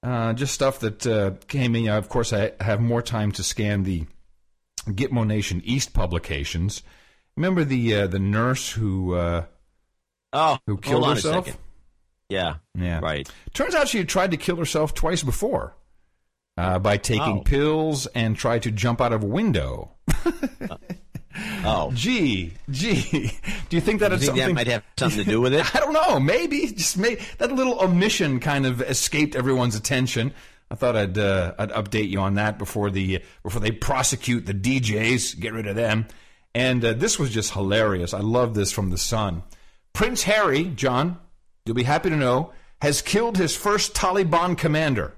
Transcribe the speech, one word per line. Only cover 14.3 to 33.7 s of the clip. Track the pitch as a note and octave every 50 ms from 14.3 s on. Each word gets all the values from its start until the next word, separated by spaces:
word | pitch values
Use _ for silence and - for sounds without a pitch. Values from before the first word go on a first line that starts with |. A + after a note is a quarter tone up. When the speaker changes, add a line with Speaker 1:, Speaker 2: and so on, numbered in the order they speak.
Speaker 1:
to | E3+ D3
kill | - - F3
herself | E3 E3 C#3+ - D#3+ D3+ D3+ -
twice | - - D#3+ F3+ E3+
before, | - C3 A#2 - G3+ A3 - - - - - - - _ _ _ _ _ _ _ _ _ _ _ _ _ _ -
uh, | F2 F#2 F#2 F#2
by | G2 G#2 G#2 G2+
taking | - - A#2+ A2 D3+ - G2+ G2
Speaker 2:
Oh. | -
Speaker 1:
pills | - C#3+ C#3 C#3+ D3+ D#3 D#3 D#3 D#3+ D3+ C#3 C3 -
and | - B2+ A#2 A2+ A2 -
tried | - B2 A#2+ A#2 -
to | A#2
jump | G#2+ G2+ F#2 A#2+ A#2+ A#2
out | C3 A#2+ A#2
of | A2 G#2+
a | G2+
window. | G#2+ E3+ A3+ A3 C#3 E2+ C#2+ C2 C2 - - - - - _ -
<laughs> | - - - F4 C#4+ - - C4 - - - - - - - - F#3 - - - - - - - - - G#3+ A3 G#3+ G3+ F#3
Speaker 2:
Oh. | A2 A2 F#2+ D#2 C#2+ C3
Speaker 1:
Gee, | A#2+ A#2+ G#3 B3+ A#3 F3 C#3 A2 F#2 F2+ E2 F#2 - - -
gee. | C3+ C3 E3+ A#3 G3+ C3+ G#2 - - D3 D3+ - - - - - - - - -
Do | E3+ E3+
you |
think | - - A3 G3+
that | G#3 G3+
Speaker 2:
You | F#3 A2
Speaker 1:
had |
Speaker 2:
think |
that | C3
Speaker 1:
something | C#3+ C#3 - C3 - F3
Speaker 2:
might | C#3 A#2+ A#2
have | A#2+ A2 - - - -
something | C3 - - G#2 G2
to | -
do | G#2+ A2+
with | B2 B2+ C3+
it? | D3+ F3 - -
Speaker 1:
<laughs> |
I | C#4
don't | D#4 C4+ D#4
know. | D#4 D#4+ F4+ B3 D3
Maybe. | C3 D3 F#3+ B3 F4 E4 C#4+ C#4+ - B3+
Just | G#3 - E3 - - F#3
may-, | G3 A#3+ A#3+ - G#3 - - -
that | - A#3+ C4+
little | C4 C4 B3+ A#3+ A#3
omission | A3+ G3 F3 F3 F#3+ A3 G#3+ - F#3+ D3+ C3+ B2
kind | - D#3 C#3+ C#3+ C3+
of | C3 B2+ A#2+
escaped | B2+ B2+ C3+ - - - - D3+ D3+ D3 D3
everyone's | C3+ B2 C3 C3+ B2+ B2 B2 G#2+
attention. | A2 G#2+ - C#3+ B2+ B2+ B2+ - A#2+ A2+ C3+ - - - - - - _ _
I | -
thought | - - B2 A#2 A2
I'd, | G#2 G2 F2+ G#2
uh, | G#2 G2 G2 F#2+ F2 F2+ F#2 -
I'd | G#2 G#2+
update | - A2 G#2+ G2+ - G#2+ G#2+ G2
you | F#2 G2
on | F#2+ F#2+ G2
that | G2+ G#2 G#2+ G#2+ -
before | G#2 G2 - G#2+ G2+ G#2
the, | F#2+ G2 F#2+ F#2 F#2+ F2 - - - - -
before | G2+ F#2+ A2+
they | G#2 G#2+